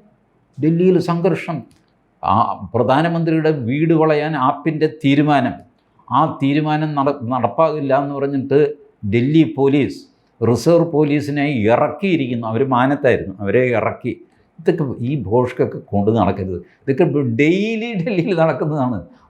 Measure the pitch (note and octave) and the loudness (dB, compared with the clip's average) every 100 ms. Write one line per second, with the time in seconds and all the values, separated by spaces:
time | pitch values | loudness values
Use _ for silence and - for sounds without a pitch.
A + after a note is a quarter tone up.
0 | _ _ _ _ _ - D3+ E3 F#3 F3+ | _ _ _ _ _ -2 0 4 4 4
1 | - E3+ F3+ D#3 - D3+ - _ _ _ | 2 0 0 -2 -6 -10 -12 _ _ _
2 | _ - - G#2 G#2+ F#2+ F#2+ A#2 A#2 C3+ | _ -6 0 2 0 -4 -4 -2 2 2
3 | E3+ E3 E3 D#3+ D#3 D3+ A2+ C#3+ D#3+ E3 | 2 0 0 0 0 -2 -2 -2 2 2
4 | D#3+ D3+ D3+ D3+ B2+ - E3 D3+ D#3 - | 2 2 -2 -2 0 0 -4 -2 -2 0
5 | C#3 C#3+ D3+ D3 A#2+ - - _ _ _ | 0 2 4 2 0 -6 -16 _ _ _
6 | - B2+ D#3 D#3+ C#3 D3 D#3 D3+ D#3 C#3+ | -4 0 0 0 -2 0 0 -2 -2 -2
7 | C#3 C#3+ A2+ B2+ A2+ E3+ D#3+ D3+ C#3 C3+ | -2 -2 -4 -2 -2 0 0 0 0 0
8 | C#3+ C#3+ C#3+ C#3 - C#3 D3 - - _ | -2 -4 -4 -4 0 2 2 -2 -18 _
9 | G#2 A2+ C3 D#3+ D3+ C3 C#3 C#3+ G#2+ - | -2 0 2 4 2 2 2 2 0 -4
10 | - _ _ - A2+ A2+ E3 E3+ E3+ D3 | -18 _ _ -2 0 2 4 4 2 0
11 | D3+ D3 C#3 D3 C#3+ B2+ C#3+ D3 D3 - | 0 0 -2 -2 -2 0 2 2 2 -2
12 | G3 D3+ B2+ A#2+ A2+ A2+ C3 B2 C3 C#3+ | 0 0 0 -4 -2 -2 0 2 2 2
13 | C3 F#2 G2 F#2+ G2+ A#2 B2+ A2+ G2+ - | 2 2 -2 -8 0 0 2 0 -2 -4
14 | B2 - - _ _ - F3 D#3+ C#3 - | -8 -10 -12 _ _ -6 -2 0 -2 -4
15 | A#2+ D3 F#2+ A#2+ A#2+ - B2+ - - G2+ | -4 -4 0 0 0 -2 -4 -4 -6 -2
16 | G2+ A2+ F#2+ G2 F#2+ F2 - _ - C#3 | 0 2 2 0 -6 -8 -12 _ -4 0
17 | D#3+ C#3+ B2+ A2+ D3+ F#3 A3 A3 A#3+ G#3 | 2 0 -2 0 2 2 0 -4 -6 -4
18 | E3+ F#3 D#3+ E3+ D#3+ C#3+ E3 D3+ B2+ G#2 | -2 -2 0 0 0 0 -2 -2 -2 -4
19 | - _ | -10 _